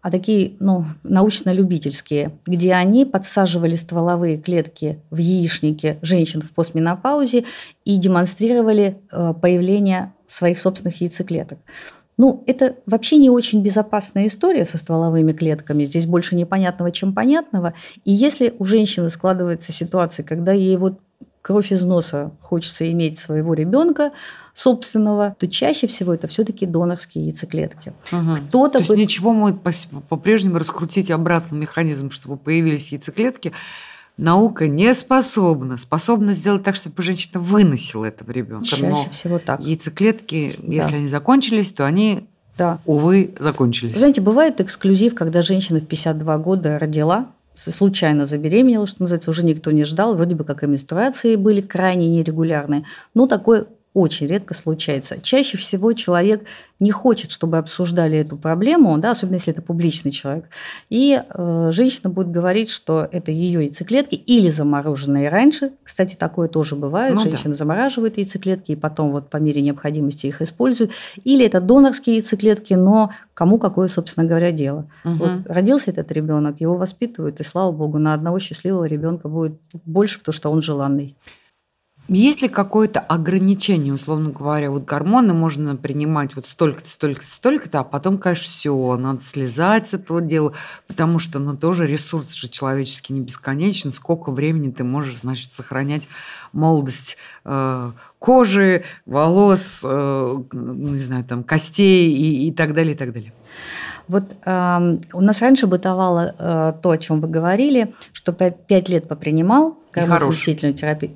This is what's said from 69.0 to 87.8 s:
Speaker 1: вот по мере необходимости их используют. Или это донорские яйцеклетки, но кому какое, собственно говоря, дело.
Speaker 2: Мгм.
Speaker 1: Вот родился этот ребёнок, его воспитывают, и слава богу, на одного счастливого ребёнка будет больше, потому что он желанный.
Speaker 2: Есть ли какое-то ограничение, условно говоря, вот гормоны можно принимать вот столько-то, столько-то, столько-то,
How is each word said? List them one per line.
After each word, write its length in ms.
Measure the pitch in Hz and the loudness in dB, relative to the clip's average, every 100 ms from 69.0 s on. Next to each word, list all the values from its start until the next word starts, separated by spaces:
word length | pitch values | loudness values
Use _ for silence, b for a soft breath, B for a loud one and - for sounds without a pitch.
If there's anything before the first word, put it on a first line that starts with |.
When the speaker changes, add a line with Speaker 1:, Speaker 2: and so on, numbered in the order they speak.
| 151 | -2
Speaker 1:
вот 200 | 143 143 | -2 -6
по 80 | 151 | -2
мере 240 | 151 143 | 0 0
необходимости 640 | 143 143 147 151 143 143 139 | -2 -2 -4 -4 -4 -4 -8
их 140 | 143 | -6
используют. 500 | 165 - 254 233 214 B B B | -8 -2 -2 0 -2 B B B
Или 200 | 254 269 | 2 4
это 160 | 247 185 | 6 4
донорские 560 | 185 262 277 269 - 226 | 6 6 6 4 0 0
яйцеклетки, 580 | 220 202 208 214 - | 0 0 2 2 2
но 360 | 185 185 220 214 B B | 4 6 6 4 B B
кому 240 | - 175 214 | 0 4 4
какое, 300 | 208 190 185 | 2 0 0
собственно 400 | 180 170 - 165 | -2 -4 -2 0
говоря, 240 | 165 175 | 2 2
дело. 340 | 160 139 147 151 B | 0 -2 -4 -10 B
Speaker 2:
Мгм. 140 | 165 165 | -4 -2
Speaker 1:
Вот 140 | 175 180 185 | 0 -2 -2
родился 440 | 175 196 277 214 | 0 2 2 0
этот 220 | 185 156 | -6 -4
ребёнок, 480 | 156 156 151 147 147 | -4 -2 0 -2 -2
его 160 | 165 175 | -2 -2
воспитывают, 640 | 185 - 233 233 151 147 | -4 -6 -8 -6 -8 -8
и 20 | |
слава 300 | 151 175 185 | -8 -2 -2
богу, 260 | 156 151 151 | -2 -4 0
на 160 | 156 | 0
одного 240 | 151 160 185 | 0 -2 -4
счастливого 460 | 190 - 180 190 | -6 -8 -4 -2
ребёнка 440 | 160 151 160 170 151 | -2 -4 -4 -6 -6
будет 260 | 160 160 156 _ 170 | -4 -4 -6 _ -18
больше, 360 | 165 170 208 - | -4 0 0 -2
потому 140 | - | -8
что 160 | 151 151 | -6 -2
он 120 | 156 | -2
желанный. 540 | 156 143 139 139 139 - b b b _ _ _ _ _ - | 0 -2 -2 -2 -4 -14 b b b _ _ _ _ _ -2
Speaker 2:
Есть 300 | 185 262 302 | 4 4 2
ли 80 | 254 | -2
какое-то 520 | - 196 214 214 - | -2 0 2 2 0
ограничение, 920 | - 165 160 185 190 196 - 175 139 | -2 -2 0 2 2 2 2 0 0
условно 380 | 139 - 156 156 | -4 -4 -4 -4
говоря, 400 | - 143 151 143 | -4 -4 -2 -2
вот 160 | 139 139 | -4 -4
гормоны 480 | 147 156 240 226 | -4 2 4 4
можно 420 | 165 165 143 147 135 | 4 0 -2 -6 -6
принимать 580 | 156 143 151 151 139 135 | -6 -4 -2 -2 -4 -6
вот 100 | - | -12
столько-то, 420 | - 160 - - | -2 -2 -2 -10
столько-то, 420 | - 151 139 - | -6 -4 -4 -10
столько-то, 500 | - 247 294 - 147 | -2 0 0 -2 -4